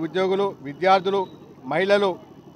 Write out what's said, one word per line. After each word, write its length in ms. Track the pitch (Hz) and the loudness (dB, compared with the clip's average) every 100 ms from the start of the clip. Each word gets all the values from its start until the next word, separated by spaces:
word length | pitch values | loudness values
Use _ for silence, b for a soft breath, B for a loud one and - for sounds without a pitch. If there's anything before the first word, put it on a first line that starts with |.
| 160 | -4
ఉద్యోగులు, 400 | 170 190 190 202 151 135 | -2 0 0 -2 -6 -12
విద్యార్థులు, 520 | 143 185 190 185 196 180 - - - 127 | -2 4 4 2 -2 -4 -10 -20 -16 -6
మహిళలు, 380 | 156 190 202 202 170 - - - | -2 2 2 2 -2 -10 -20 -20